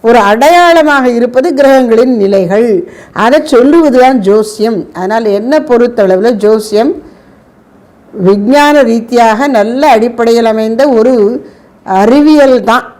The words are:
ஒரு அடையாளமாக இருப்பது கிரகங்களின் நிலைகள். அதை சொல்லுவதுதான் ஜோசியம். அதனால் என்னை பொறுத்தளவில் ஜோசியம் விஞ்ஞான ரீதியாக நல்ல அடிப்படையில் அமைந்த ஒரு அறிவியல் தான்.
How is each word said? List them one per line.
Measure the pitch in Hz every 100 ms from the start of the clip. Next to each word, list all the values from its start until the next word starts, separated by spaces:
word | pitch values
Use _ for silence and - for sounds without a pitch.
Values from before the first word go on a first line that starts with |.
ஒரு | 226 240
அடையாளமாக | 202 220 277 349 349 330 302 285 254
இருப்பது | 240 247 254 339
கிரகங்களின் | 277 277 269 247 226 254 240
நிலைகள். | 196 196 175 202 233 190 - - -
அதை | - 220 302
சொல்லுவதுதான் | 302 240 269 339 311 247 254
ஜோசியம். | 262 190 214 214 - 220 208 147
அதனால் | - 185 220 220
என்னை | 202 233 302
பொறுத்தளவில் | - 240 240 240 196 185 226
ஜோசியம் | 208 208 220 214 208 254 - - - _ _ _ _ _ _ _ _ _
விஞ்ஞான | 214 185 202 202 285 294 294
ரீதியாக | 233 226 233 240 226 214 285
நல்ல | 240 208 254 302
அடிப்படையில் | 226 240 233 233 233 226
அமைந்த | 220 220 226 285
ஒரு | 233 233 247 202 254 - - _ _
அறிவியல் | - 190 208 277 294 302 269 247
தான். | 196 240 -